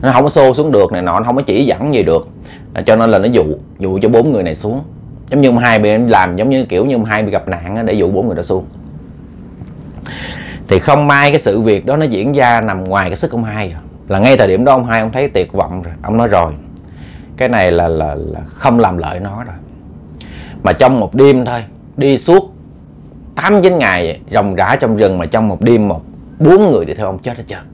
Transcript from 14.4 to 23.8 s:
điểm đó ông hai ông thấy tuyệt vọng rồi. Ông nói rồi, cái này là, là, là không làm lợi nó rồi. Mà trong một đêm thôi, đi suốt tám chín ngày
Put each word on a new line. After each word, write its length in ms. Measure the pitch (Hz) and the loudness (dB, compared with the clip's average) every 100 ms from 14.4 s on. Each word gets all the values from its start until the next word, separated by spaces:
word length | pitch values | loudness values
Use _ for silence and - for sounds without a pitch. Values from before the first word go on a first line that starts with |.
| 101 | 4
điểm 180 | 92 127 | 2 2
đó 60 | |
ông 140 | 131 120 | 2 2
hai 160 | 113 | -2
ông 100 | 110 | -2
thấy 160 | 127 139 | -2 -2
tuyệt 260 | 98 87 | -2 -4
vọng 280 | 95 78 90 | -4 -4 -6
rồi. 120 | 87 78 | -10 -12
Ông 160 | - 107 | -4 0
nói 100 | 117 | 2
rồi, 240 | 101 82 73 - - - - - - - - | 2 0 -6 -16 -20 -20 -20 -20 -20 -20 -4
cái 120 | 127 | -2
này 220 | 117 92 | 2 2
là, 160 | 85 85 | 2 0
là, 280 | 80 78 73 | -2 -4 -6
là 240 | 78 78 78 | -10 -12 -14
không 340 | - 131 120 | -4 0 2
làm 180 | 117 90 | 2 0
lợi 220 | 80 90 | -8 -8
nó 240 | 98 101 | -10 -12
rồi. 120 | 113 85 - - - - - - - - - - | -14 -16 -20 -20 -20 -20 -20 -20 -20 -18 -18 -6
Mà 100 | 95 | -2
trong 260 | 85 127 131 | 4 4 4
một 160 | 95 131 | 0 4
đêm 300 | 139 131 123 | 6 6 0
thôi, 200 | 123 107 - - - | -6 -10 -18 -18 -2
đi 200 | 139 135 | 0 2
suốt 360 | - 180 - - - - - - - - - - | 4 2 2 -14 -20 -20 -20 -20 -20 -20 -14 -6
tám 260 | 185 208 | 0 4
chín 160 | 180 | 4
ngày 420 | 180 | 2